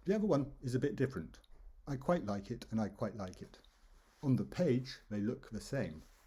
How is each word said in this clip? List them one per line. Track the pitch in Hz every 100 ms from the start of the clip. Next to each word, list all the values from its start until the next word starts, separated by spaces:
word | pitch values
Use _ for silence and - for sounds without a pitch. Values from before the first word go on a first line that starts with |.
| -
The | 214
other | 214
one | 147 127 -
is | 131 123
a |
bit | 143 -
different. | 127 131 80 - - - - - -
I | 139
quite | 135 180 104
like | 101 101
it | 120 -
and | 110
I | 104
quite | 95 110 104
like | 95 92
it. | - - - _ - - _ _
On | 143 127
the | -
page, | - 180 127 131 - -
they | 104
look | 101 127 -
the | 107
same. | - 139 98 78 - -